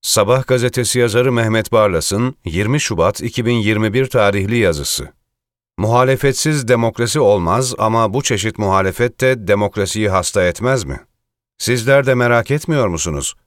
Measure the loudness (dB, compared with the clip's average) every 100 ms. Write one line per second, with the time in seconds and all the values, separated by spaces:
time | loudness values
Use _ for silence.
0 | 0 0 2 2 2 0 0 -2 -2 0
1 | 0 2 0 0 0 0 0 2 2 2
2 | -2 -2 -2 -4 -8 -4 -2 -2 -2 0
3 | 0 0 -6 -4 -2 0 0 0 0 0
4 | 0 2 2 0 0 2 2 0 -4 -6
5 | -8 _ _ _ _ _ _ -6 0 2
6 | 2 2 0 0 -2 -2 0 0 0 -2
7 | -4 2 2 4 2 0 -2 -2 0 2
8 | 0 -2 -2 -2 -4 -2 0 2 0 0
9 | -2 0 0 0 0 0 2 -2 -4 0
10 | 0 0 0 0 0 0 -2 -2 -4 -10
11 | _ _ _ _ _ _ -2 -2 2 2
12 | 4 2 2 2 0 -4 -2 0 0 -2
13 | -4 -4 -6 -10